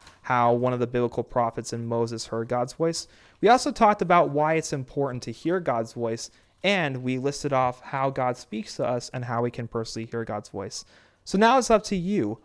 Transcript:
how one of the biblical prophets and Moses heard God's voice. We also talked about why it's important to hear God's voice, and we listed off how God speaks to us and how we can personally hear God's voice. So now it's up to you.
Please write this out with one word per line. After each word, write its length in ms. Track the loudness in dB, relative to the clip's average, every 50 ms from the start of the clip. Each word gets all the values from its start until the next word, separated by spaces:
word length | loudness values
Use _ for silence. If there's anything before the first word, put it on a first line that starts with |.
| -20 -20 -20 _
how 320 | _ 0 2 4 4 4 4
one 220 | 4 2 0 0
of 60 | 0
the 60 | -2
biblical 380 | 0 0 0 0 0 0 -4 -6
prophets 480 | -2 0 0 0 0 -2 -6 -8 -8 -8
and 160 | -8 -6 -4
Moses 380 | -2 -2 -2 -2 -4 -8 -8
heard 200 | -6 -4 -4 -4
God's 280 | -2 -2 -2 -2 -4 -2
voice. 340 | -2 -2 0 0 -2 -8 -10 -16 -20 -20 -20 _ _
We 80 | 6 6
also 240 | 6 6 4 0 2
talked 300 | 4 4 4 4 4 4
about 260 | 4 6 6 6 4
why 260 | 2 0 2 2 2
it's 200 | 0 0 -2 -6
important 480 | -6 -6 -6 -4 -2 -2 -2 -2 -6 -8
to 100 | -10 -12
hear 260 | -6 -2 -2 -2 0
God's 360 | 0 0 0 0 -2 -4 -4
voice, 360 | -4 -4 -2 -2 -4 -8 -12 -16 _ _ _ _ _ 0
and 400 | 0 2 2 0 -2 -2 -4 -4
we 140 | -2 -2
listed 380 | 0 -2 -2 -4 -2 -4 0 2
off 260 | 2 2 2 0 -4
how 300 | -10 -8 -4 -2 -2 -2
God 260 | -2 0 0 -2 -2
speaks 400 | -4 -8 -10 -10 -10 -8 -10 -6
to 100 | -4 -2
us 220 | -2 -2 -2 -4 -6 -8
and 100 | -8 -6
how 160 | -4 -2 -2
we 100 | -2 -2
can 160 | -2 -6 -10
personally 400 | -6 -4 -6 -6 -4 -6 -10 -10 -6
hear 160 | -6 -6 -6
God's 240 | -4 -6 -8 -8 -8
voice. 340 | -10 -8 -8 -8 -10 -12 -14 -14 _ -20 _ _ _ _ _
So 140 | -4 2 4
now 180 | 4 6 6
it's 140 | 4 4 4
up 140 | 4 2 2
to 120 | 0 -4
you. 420 | -4 -2 0 0 0 0 0 -2 -6 _